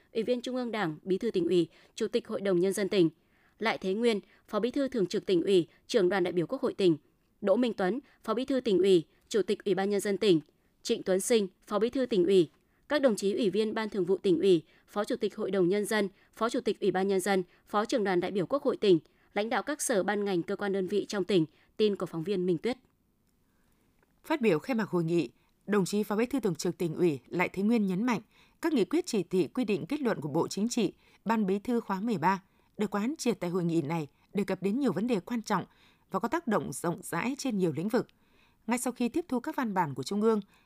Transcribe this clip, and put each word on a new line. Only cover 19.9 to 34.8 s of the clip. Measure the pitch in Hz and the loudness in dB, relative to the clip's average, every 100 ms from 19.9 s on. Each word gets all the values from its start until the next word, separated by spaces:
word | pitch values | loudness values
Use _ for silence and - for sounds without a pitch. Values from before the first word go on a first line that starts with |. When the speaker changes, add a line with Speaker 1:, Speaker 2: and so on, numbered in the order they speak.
| 208 | 0
Speaker 1:
ban | 190 208 | 0 -2
ngành, | 202 180 | 0 -2
cơ | 165 202 | -2 -4
quan, | 208 | -2
đơn | 196 185 | -2 -2
vị | 208 - | -4 -4
trong | 208 | -6
tỉnh. | 175 190 156 _ _ - | 2 2 2 _ _ 0
Tin | 214 196 | 0 0
của | 170 | -6
phóng | 165 | -6
viên | 165 190 180 | -4 -2 0
Minh | 165 | 0
Tuyết. | 175 - _ _ _ _ _ _ _ _ _ _ _ _ _ _ | -2 -6 _ _ _ _ _ _ _ _ _ _ _ _ _ _
Speaker 2:
Phát | - 311 | -4 0
biểu | 220 156 | 2 2
khai | - | 0
mạc | 226 185 | -2 0
hội | 175 | -2
nghị, | 165 170 - - _ _ - | 0 0 -2 -8 _ _ -2
đồng | 202 | 0
chí | 175 208 | 0 -2
Phó | 208 208 | -2 -2
Bí | 240 | -2
thư | 277 | -2
Thường | 208 | -2
trực | 160 180 - | -2 -4 -4
Tỉnh | 170 | -4
ủy | - 175 135 - | 0 0 0 -6
Lại | 165 180 | -4 -4
Thế | 185 | -2
Nguyên | 208 240 196 | 0 2 0
nhấn | 180 | -2
mạnh, | 247 208 - _ _ _ | -2 -2 -6 _ _ _
các | 330 | -2
nghị | 285 | 0
quyết, | 175 330 - | 0 -2 -2
chỉ | 208 | -4
thị, | - 185 139 | 0 0 0
quy | - | -2
định, | 220 180 147 | -2 -2 -4
kết | 302 | -4
luận | 240 160 | -2 -4
của | 151 | -2
Bộ | 170 - | -2 -2
Chính | 190 233 | -2 -4
trị, | 247 202 - _ _ | 0 -2 -4 _ _
Ban | 208 226 190 | -4 -2 0
Bí | 202 | -2
thư | 220 233 | -2 -4
khóa | 220 185 | -2 -6
mười | 233 180 | -4 0
ba | 170 190 - _ _ - | 0 -2 -6 _ _ -6
được | 208 | -4
quán | 208 226 320 | -2 -4 -2
triệt | 240 190 | -4 -2
tại | 175 | -4
hội | 180 | -2
nghị | 170 160 | 0 -2
này | 139 165 143 _ _ | -2 -6 -6 _ _
đề | 208 | -6
cập | 196 190 | -4 -4
đến | 196 240 | -2 0